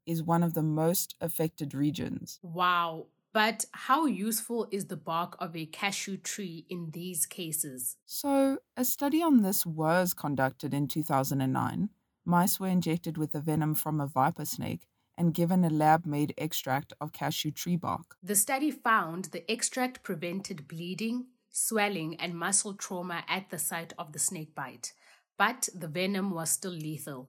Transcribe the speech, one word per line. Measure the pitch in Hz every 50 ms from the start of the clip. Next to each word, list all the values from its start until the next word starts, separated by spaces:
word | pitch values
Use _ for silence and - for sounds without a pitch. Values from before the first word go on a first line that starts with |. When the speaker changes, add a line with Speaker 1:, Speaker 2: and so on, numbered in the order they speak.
| -
Speaker 1:
is | - 165 165
one | 156 170 165 170 175
of | 170 160
the | 165 156
most | 156 151 151 160 165 180 - - - - -
affected | 165 165 - - 160 160 - - 156 135 131
regions. | 135 143 151 139 - 147 - - - - - - - -
Speaker 2:
Wow. | 175 160 180 180 180 180 175 170 170 160 160 - - _ _ _ _ -
But | 220 214 220 220 226 - -
how | - - - - 262 302 320
useful | 285 208 180 202 226 220 - - - 233 233 208 - -
is | 202 180
the | - 190
bark | 151 - 175 160 165 175 170 - -
of | 175 165 160
a | 165 160
cashew | 151 - - 208 202 196 - - - 196
tree | 190 - - - - 202 175 165 165 165 -
in | 185 175 170 160
these | 151 165 175 185 180 156 -
cases? | - - - 180 160 147 - - 147 127 127 123 - - _ _
Speaker 1:
So, | - - - - 285 277 277 269 269 269 - - _ -
a | - 254
study | 247 - - 294 285 277 311 339
on | 330 285 240 202
this | 190 208 - -
was | 175 156 156 156 156 170 180 185 180 -
conducted | - - 147 143 131 135 131 127 - - 147 -
in | 143 147 139
two | - 170 147
thousand | - 151 135 135 135 135 135
and | 135 131 131
nine. | 127 113 - - - 180 208 _ _ _ _ _ _ -
Mice | 170 175 175 180 - - -
were | 190
injected | 190 185 180 170 165 160 170 - 165 156
with | 156 156 151
the | - 151
venom | 147 160 151 160 151 156 151
from | - - 156 156 151
a | 139 139
viper | - 131 131 151 170 - 151
snake | - - - 147 - - 170 - _ _ _ _ _ _
and | - 175 170 156
given | - 170 170 190 185 175
a | 165
lab-made | 156 151 151 156 156 165 175 160 147 147 151 143 -
extract | - 147 156 - - - 139 131 139 151 - - -
of | 147 156 -
cashew | - - 143 156 - - 156 143
tree | - - 180 180
bark. | 160 - - - - - - - _ -
Speaker 2:
The | 180 208
study | 196 - - 269 262 294 302 254
found | - - 240 220 220 180 160 165 185 190
the | - - 170 - -
extract | 220 240 - - - 262 247 254 254 - -
prevented | - 190 151 175 175 175 196 196 - 196 156 143
bleeding, | - 165 160 175 175 185 165 220 226 233 247 247 - _ _ _ _
swelling, | - - - - 226 214 208 208 202 170 160 156 170
and | - - 180 175
muscle | 165 170 180 196 - - 214 196
trauma | 202 - - 196 180 175 185 170 170 - -
at | 165 160 196 -
the | - 160
site | - - 180 165 165 165 - -
of | 170 156 151
the | 151
snake | - - 185 165 156 147 -
bite, | - 139 127 123 117 - - - _ _ - - _ _ _ _
but | - 202 220 254 254 - - -
the | 185 165 160
venom | 147 180 185 190 202 190 196 196
was | 175 165 165 151
still | - - - 190
lethal. | 175 160 156 156 156 143 - 160 143 127 131